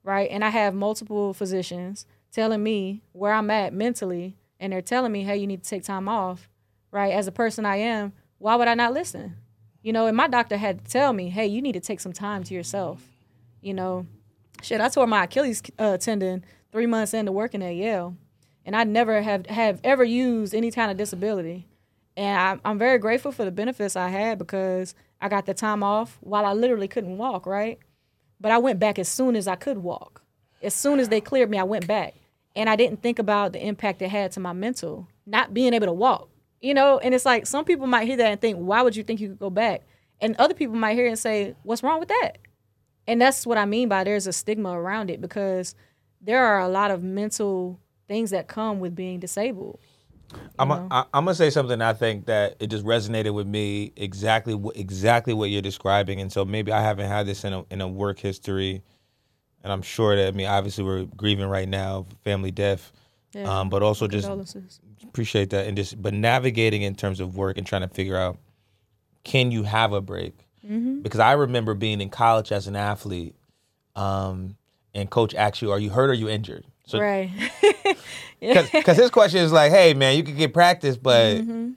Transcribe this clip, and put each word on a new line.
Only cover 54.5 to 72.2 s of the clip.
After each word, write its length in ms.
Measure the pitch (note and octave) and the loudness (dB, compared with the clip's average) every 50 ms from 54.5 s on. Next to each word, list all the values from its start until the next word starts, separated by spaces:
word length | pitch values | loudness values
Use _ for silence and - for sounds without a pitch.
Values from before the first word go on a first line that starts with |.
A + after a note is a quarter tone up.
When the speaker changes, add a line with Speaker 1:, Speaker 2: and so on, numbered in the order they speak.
| A2 | -4
Speaker 2:
wh-, 240 | G#2 G2+ A2 - | -4 -4 -8 -8
exactly 560 | - G2 F#2+ F#2+ F#2 G2 A2 A#2 A#2+ A#2 B2 A2+ | -8 -10 -8 -6 0 2 4 4 4 2 0 -2
what 160 | G#2+ G#2 G2+ | 0 0 0
you're 120 | G2+ G2+ | 0 -2
describing. 580 | F#2+ G2 F#2+ - - F#2+ G2 G2+ G2+ F#2 G2 F#2+ | -2 -4 -8 -4 0 2 2 2 2 0 -4 -6
And 100 | G2 F#2+ | -8 -4
so 140 | - G2 G2 | -2 -2 -2
maybe 260 | F#2+ G#2 A2 G#2 G#2 | -2 -2 -4 -2 0
I 100 | A2 G#2+ | 0 2
haven't 260 | G#2+ G#2+ G#2 G2 G2+ | 2 0 0 -2 -4
had 180 | G2 G2+ G#2 G#2 | -2 -2 -2 -2
this 180 | G2 G2 - - | -4 -6 -6 -6
in 80 | G2+ F#2+ | -6 -6
a, 100 | F#2 - _ | -6 -8 _
in 100 | F#2 F#2+ | -8 -8
a 60 | F#2+ | -6
work 320 | F#2 F#2 F#2+ G2+ G2+ F#2+ - | -6 -4 -4 -4 -4 -4 -4
history, 640 | - G2+ F#2+ - - - F#2+ F#2+ F#2+ F#2+ F#2+ F#2+ - _ _ _ _ _ _ _ _ _ _ _ _ _ _ _ - | -6 -6 -6 -6 -6 -4 -2 -2 -2 -2 -4 -6 -10 _ _ _ _ _ _ _ _ _ _ _ _ _ _ _ -6
and 80 | G2+ G2 | -6 -6
I'm 80 | F#2+ | -6
sure 340 | F#2+ - - - A2+ G#2 G2+ | -6 -8 -2 2 4 4 4
that, 120 | G2+ G2 | 4 2
I 40 | F#2+ | 0
mean, 140 | F#2+ G2+ F#2+ | 0 -4 -2
obviously 360 | G2 G2+ G2+ G2 F#2+ - - G2 | 0 0 0 0 -2 -6 -4 -4
we're 220 | F#2+ F#2+ F#2 F#2 | -4 -4 -4 -6
grieving 420 | - - F#2+ G#2 G#2+ G2+ G2 G2 | -8 -10 -4 0 0 0 0 -2
right 200 | G2 G2 F#2+ F#2+ | -2 -2 -4 -4
now, 380 | F#2+ G2 G2 F#2+ F#2+ F#2+ F#2+ F#2 F#2 G#2+ _ _ | -4 -4 -4 -4 -4 -6 -8 -10 -12 -18 _ _
family 280 | G#2 G2+ G2 F#2+ F#2+ | -4 -4 -2 -4 -6
death, 400 | F2+ G2 G2+ G2+ G2 F2+ - - _ _ _ _ _ _ _ _ - | -4 -2 0 0 0 -2 -6 -18 _ _ _ _ _ _ _ _ -14
Speaker 1:
Yeah. 260 | G#2 G2 F#2+ F#2+ G2 | -10 -6 -4 -2 -2
Speaker 2:
um, 80 | F#2+ F#2+ | -2 0
but 120 | G2 G2 | 0 2
also 260 | G#2 G#2+ G#2+ - A2+ | 2 2 2 2 -2
just 180 | G2+ G#2 G#2 - | -2 -2 -2 -4
Speaker 1:
Condolences. 540 | G2 G2 G2 F#2+ - - G2 - - - _ _ - G#2+ _ - | -4 -6 -8 -10 -14 -16 -18 -20 -20 -20 _ _ -20 -20 _ -20
Speaker 2:
appreciate 460 | A#3+ - - A2+ A2 - G#2+ G2+ F#2+ | -12 -8 -6 -6 -2 0 0 0 0
that. 140 | G2+ G2 G2 | 0 -2 -2
And 100 | G#2+ G2+ | -2 -4
just, 240 | G2+ G2 - - G#2+ | -4 -6 -6 -8 -6
but 140 | G2 G#2 G2+ | -6 -4 -2
navigating 720 | G#2 G#2+ A#2 B2 C3+ B2+ C3 A2 A2+ A2+ A2+ G#2 G#2 G2+ | 0 2 2 2 2 0 0 0 2 2 2 2 0 -2
in 100 | G2 G2+ | -4 -4
terms 260 | - - G2+ F#2+ F#2 | -4 -4 -4 -4 -4
of 160 | F#2 F#2 F#2 | -6 -8 -4
work 220 | G2 G2 F#2+ F#2 | -4 -4 -4 -4
and 80 | G#2 F#2+ | -6 -6
trying 160 | - - F#2+ | -4 -4 -4
to 60 | F#2 | -4
figure 300 | F2+ - - F#2+ F#2+ F#2 | -4 -4 -6 -4 -2 -2
out, 200 | F#2 F#2 F2+ F2+ - _ _ _ _ _ _ _ _ _ _ _ _ _ _ _ _ _ | -2 -2 -2 -4 -8 _ _ _ _ _ _ _ _ _ _ _ _ _ _ _ _ _
can 280 | - - C3 B2+ B2 | 0 2 2 2 4
you 120 | A#2 A2 G#2 | 0 -2 -2
have 300 | G2+ G#2+ A2 A2+ G#2+ G2+ | 0 2 2 2 2 0
a 80 | G2+ | -2
break? 340 | G2 F#2 F2+ F2+ F2 E2 - _ _ _ _ _ - | -4 -4 -8 -8 -8 -10 -12 _ _ _ _ _ -12
Speaker 1:
Mm-hmm. 340 | G#3 G#3+ A3+ A#3 B3+ C4+ C#4+ | -6 -4 -4 -2 -4 -4 -4
Speaker 2:
Because 180 | D4 G#2+ - G#2+ | -6 -4 2 4
I 100 | A2 A#2+ | 6 6
remember 420 | C#3 D3 C#3+ A#2+ B2 A#2+ A2+ G#2+ G#2+ | 6 4 2 2 0 0 0 0 -2
being 280 | G2 A2+ A2 G#2+ G2+ | -2 -2 -2 -2 -2
in 80 | G2 F#2+ | -4 -6
college 420 | - - | -2 2